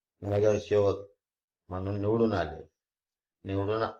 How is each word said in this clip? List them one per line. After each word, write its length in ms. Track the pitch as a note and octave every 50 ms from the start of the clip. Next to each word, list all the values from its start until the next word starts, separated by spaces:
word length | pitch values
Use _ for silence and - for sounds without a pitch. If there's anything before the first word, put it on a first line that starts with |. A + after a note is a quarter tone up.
| _ _ _ _
नगरसेवक 880 | - G2+ G2+ G2+ G#2 G#2+ G#2 G#2 - - G#2 G#2 G2+ G2 F#2 - - - _ _ _ _ _ _ _ _ _ _ _ -
म्हणून 320 | F2 F#2 F#2+ F#2+ G#2 G2+
निवडून 320 | G2 G#2 A2 A2+ A2+ A2+ G#2+
आले. 300 | F#2 E2 D#2 D#2+ D#2+ - - _ _ _ _ _ _ _ _ _ _ _ _ _ _ _
निवडून 400 | G2 G2 G2 G2 G2+ A2 A2 A2+ A2 - -